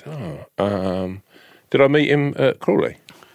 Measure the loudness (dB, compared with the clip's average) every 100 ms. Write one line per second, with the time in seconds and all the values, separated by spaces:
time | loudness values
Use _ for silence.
0 | -14 -12 -12 -12 -10 -4 -2 -2 -2 -4
1 | -6 -8 -18 -20 -20 -20 -2 2 4 4
2 | 2 2 0 0 0 0 0 0 0 -6
3 | -20 -20 -12